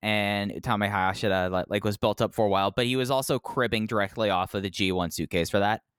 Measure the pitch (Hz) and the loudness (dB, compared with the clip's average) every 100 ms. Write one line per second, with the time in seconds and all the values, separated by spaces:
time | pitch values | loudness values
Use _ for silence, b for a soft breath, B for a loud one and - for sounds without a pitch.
0 | 107 107 101 101 101 - 127 107 101 101 | -2 0 0 0 -2 -4 -2 0 0 2
1 | 92 101 104 95 92 92 - 101 110 101 | 0 0 0 2 2 -2 -2 -2 -2 0
2 | 110 104 110 - 104 95 98 123 123 131 | 0 2 0 2 2 2 2 0 0 0
3 | 127 135 131 131 - 135 117 110 110 110 | 0 0 0 -2 -2 -2 0 0 0 0
4 | 98 117 107 90 95 101 98 - 95 90 | -2 0 0 0 0 -4 -4 0 0 0
5 | 85 - 78 87 82 101 101 110 _ | -2 -4 -2 0 2 2 2 0 _